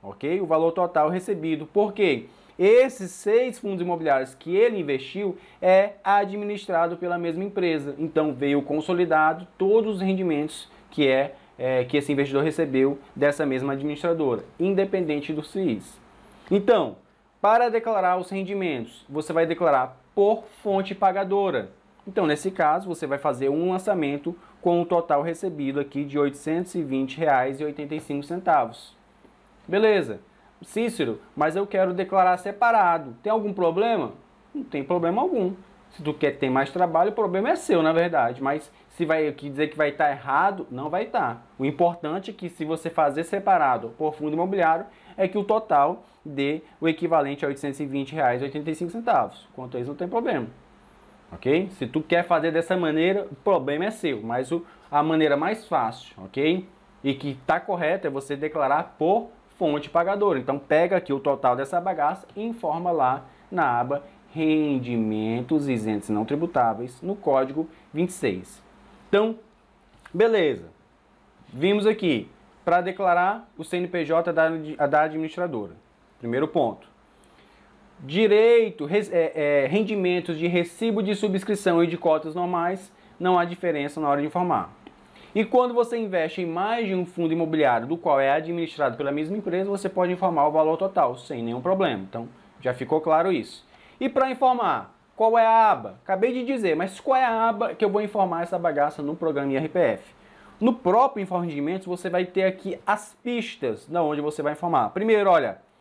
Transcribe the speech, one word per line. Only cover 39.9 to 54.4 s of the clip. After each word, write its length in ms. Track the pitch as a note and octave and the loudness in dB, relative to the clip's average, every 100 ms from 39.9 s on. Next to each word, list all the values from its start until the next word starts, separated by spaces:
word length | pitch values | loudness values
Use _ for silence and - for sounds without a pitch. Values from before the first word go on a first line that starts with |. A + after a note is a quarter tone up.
tá 180 | D3 D3 | 2 0
errado, 560 | C3+ C3 C#3+ G3 F#3+ - | 0 -2 2 2 -2 -8
não 180 | B2+ D3 | -10 -4
vai 180 | F3 - | -4 -2
tá. 360 | A#3 C3 A#2 - - | -2 -2 -4 -14 -6
O 60 | |
importante 640 | C3+ C#3+ F3 E3+ D3+ F3+ G3 | -4 2 0 0 -6 -8 -8
é 40 | |
que 140 | G3+ F3 | -12 -14
se 160 | - | -8
você 260 | D#3 D#3+ E3 | -6 -6 -4
fazer 340 | E3 D3 C#3 | 0 0 0
separado 680 | E3 G3+ G3 F3+ C#3 A#2+ A2+ - | -4 -2 2 2 2 0 -4 -6
por 160 | D#3 | -6
fundo 180 | D3+ D3+ | -4 -4
imobiliário, 540 | D#3 F#3 G3 D#3+ E3 - - - - | -2 -2 0 2 0 -2 -16 -14 -4
é 120 | F#3+ | -2
que 100 | G#3 | -2
o 60 | |
total 600 | G3 G#3+ A3 D3 D3 G#3 - _ | 0 -2 2 2 2 0 -10 _
dê 380 | D3+ C#3 C#3 D3+ - _ | -10 -4 -2 -4 -8 _
o 80 | E3 | -4
equivalente 560 | D#3+ E3+ D#3+ C#3 C#3+ | -2 0 0 0 -2
a 40 | C#3+ | -4
oitocentos 320 | C#3 C#3+ C#3 | -4 -6 -6
e 60 | C#3+ | -6
vinte 280 | C#3 C#3 | -6 -6
reais 260 | D#3+ C3 B2 | -2 0 0
e 40 | |
oitenta 260 | C#3 D3 D3 | -4 -6 -6
e 40 | |
cinco 160 | D#3 F3 | -6 -6
centavos. 580 | A3+ A#3 D#3+ G2+ - - | -6 0 0 0 -6 -20
Quanto 220 | - B2+ B2+ | -16 -10 -8
a 40 | |
isso, 100 | B2 | -8
não 60 | D3 | -8
tem 120 | F3+ | -6
problema. 380 | A#3 B3+ D#3+ A#2 - _ _ _ _ _ _ _ | -4 -2 -2 -4 -12 _ _ _ _ _ _ _
Ok? 380 | E2+ B2+ D#3+ F#3+ - | -6 0 0 0 -6
Se 80 | B2 | -6
tu 160 | D#3 | -4
quer 220 | D3+ E3+ | 0 0
fazer 280 | E3+ E3 E3 | 2 0 2
dessa 240 | D#3+ E3 F#3 | -2 0 0
maneira, 500 | E3 D#3 F3 G3 F#3+ | 0 2 2 0 -4
o 40 | |
problema 520 | C#3+ G#3 F3 C3+ D3 G3 | -6 0 0 0 -2 -4
é 40 | |
seu. 320 | A3+ E3 A#2+ | -4 -4 -4
Mas 300 | A2 B2 | -4 -4